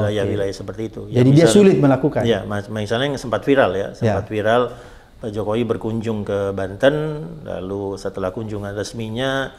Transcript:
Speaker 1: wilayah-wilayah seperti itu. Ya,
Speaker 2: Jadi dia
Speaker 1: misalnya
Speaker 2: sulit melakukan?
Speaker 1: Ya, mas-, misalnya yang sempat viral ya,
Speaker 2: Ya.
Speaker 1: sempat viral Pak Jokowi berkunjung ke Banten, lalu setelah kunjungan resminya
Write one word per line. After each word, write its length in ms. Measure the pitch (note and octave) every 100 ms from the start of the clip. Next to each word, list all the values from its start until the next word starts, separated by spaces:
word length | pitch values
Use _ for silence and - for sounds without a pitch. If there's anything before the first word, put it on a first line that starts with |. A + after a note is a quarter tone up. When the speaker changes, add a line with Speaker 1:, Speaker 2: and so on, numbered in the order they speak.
Speaker 1:
wilayah-wilayah 500 | G#2 G#2 G2+ G2+ G2
seperti 280 | F#2+ G2 F#2+ A2
itu. 140 | - G#2
Ya, 140 | B2
Speaker 2:
Jadi 100 | B2+
dia 140 | C#3+ D#3+
Speaker 1:
misalnya 60 |
Speaker 2:
sulit 220 | G#3 G3 C#3+
melakukan? 440 | C#3+ C3+ D3 B2
Speaker 1:
Ya, 180 | A2+ G#2
mas-, 260 | G2+ G#2 G2+
misalnya 380 | A2 G#2 A#2 C#3+
yang 120 | C3
sempat 220 | A#2+ G#2+
viral 300 | C#3+ C3+ A#2+
ya, 140 | F#2+ G2+
Speaker 2:
Ya. 20 |
Speaker 1:
sempat 300 | - A2+ G2 G2+
viral 360 | G#2+ G#2 A#2+ A#2+ - - - - -
Pak 160 | A#2+
Jokowi 320 | G#2+ G2+ A2 A2+
berkunjung 560 | A2 A2+ A2+ A2 G#2+
ke 320 | G2+ G2+ G2
Banten, 400 | G2 F#2+ G2+ C3+ D3+ D#3 D3+ D#3+ -
lalu 540 | - F2+ F#2 G2+ G2 F#2+
setelah 340 | G2 G2 F#2
kunjungan 400 | A#2 A2 G#2 G2+
resminya 800 | G2+ G2 A#2 A2 A2+ C3+ C3+ C3